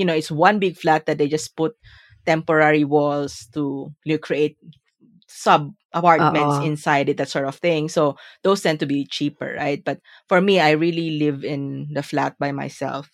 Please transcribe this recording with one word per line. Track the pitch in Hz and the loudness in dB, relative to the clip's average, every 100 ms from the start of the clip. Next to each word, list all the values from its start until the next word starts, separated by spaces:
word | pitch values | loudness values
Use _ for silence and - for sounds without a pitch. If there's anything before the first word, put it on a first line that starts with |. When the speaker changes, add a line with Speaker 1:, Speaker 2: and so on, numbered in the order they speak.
Speaker 1:
you | 185 | 0
know, | 160 | 0
it's | 156 | -2
one | 151 180 214 | 2 2 2
big | 185 170 | -2 -2
flat | 160 156 | 0 0
that | 151 151 | 0 -2
they | 147 | -2
just | 151 - - | -2 -6 -4
put | 160 - - - _ _ | -6 -6 -18 -20 _ _
temporary | - 160 160 156 151 151 | -2 -2 2 4 4 4
walls | 143 147 147 143 143 - - | 2 2 2 -2 -4 -10 -12
to, | 151 143 139 143 147 | -6 -4 -6 -10 -10
you | 151 | -4
know, | 156 | -4
create | - 143 151 - - - _ _ _ _ _ | -2 0 -2 -2 -18 -20 _ _ _ _ _
sub | - 220 165 143 - _ | -4 2 2 2 -12 _
apartments | 165 170 165 156 156 147 143 | 0 4 6 4 4 2 2
Speaker 2:
Uh-uh. | |
Speaker 1:
inside | 147 151 - 143 143 | 0 -2 0 0 0
it, | 143 | -2
that | 139 | -4
sort | 156 139 | -4 -6
of | 135 | -4
thing. | 175 160 151 | -2 0 0
So | 170 151 135 - - | 0 0 -2 -12 -4
those | 185 202 | 0 2
tend | 180 156 | 0 0
to | 147 | -2
be | 143 | -2
cheaper, | 139 - 143 143 139 139 | -4 -4 -6 -6 -8 -6
right? | 143 143 | -4 -4
But | - 139 _ - _ | -4 -8 _ -20 _
for | 185 | 2
me, | 196 190 | 4 4
I | 151 | 4
really | 156 170 165 165 151 | 4 2 -2 -4 -2
live | 147 139 | -2 -2
in | 139 143 139 135 147 | -6 -6 -6 -8 -8
the | 147 | -8
flat | 143 143 139 - | -4 -2 -2 -2
by | 143 | -6
myself. | 139 139 - 135 135 143 | -6 -8 -8 -8 -8 -12